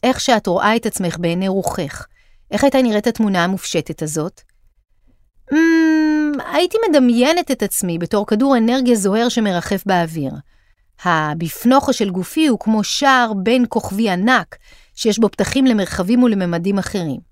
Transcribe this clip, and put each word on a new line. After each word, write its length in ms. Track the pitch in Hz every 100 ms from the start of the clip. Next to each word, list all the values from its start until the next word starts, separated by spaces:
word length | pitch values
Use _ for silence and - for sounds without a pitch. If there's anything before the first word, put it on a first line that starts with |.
איך 180 | 247 -
שאת 260 | - 220 196
רואה 300 | 175 208 226
את 100 | 220
עצמך 320 | - 180 165
בעיני 300 | 170 170 190
רוחך, 580 | 190 - - 147 - - _ _ _ _
איך 140 | 208
הייתה 180 | 277 262
נראית 240 | 247 208 220
התמונה 380 | 220 214 185
המופשטת 580 | 175 190 - 170 - 151
הזאת? 380 | 156 151 160 - _ _ _ _ _ _ _ _ _ _ -
אמ, 800 | 294 330 330 320 311 311 302 302 285 -
הייתי 240 | 285 359 440 453
מדמיינת 600 | 294 247 233 254 349 -
את 120 | 262
עצמי 360 | 202 - 185 170
בתור 280 | 170 208 208
כדור 300 | 214 277 254
אנרגיה 380 | 220 262 247
זוהר 340 | 226 196 214 240
שמרחף 540 | 233 208 175 - 196 196
באוויר. 460 | 180 165 160 135 143 - _ _ _ _ _
הבפנוכו 920 | 180 160 151 156 165 - 240 269 277
של 180 | 254 202
גופי 360 | 180 175 311 311
הוא 120 | 208
כמו 260 | - 214
שער 480 | 202 - 277 262 233 202
בין 220 | 190 254 240
כוכבי 420 | 233 - 196 226
ענק, 460 | 180 214 247 170 - _ - _
שיש 240 | - 220 208
בו 120 | 214
פתחים 360 | - 190 269 262
למרחבים 560 | 214 190 - 185 240
ולממדים 560 | 247 202 180 170 185 202
אחרים. 420 | - 202 160 160 -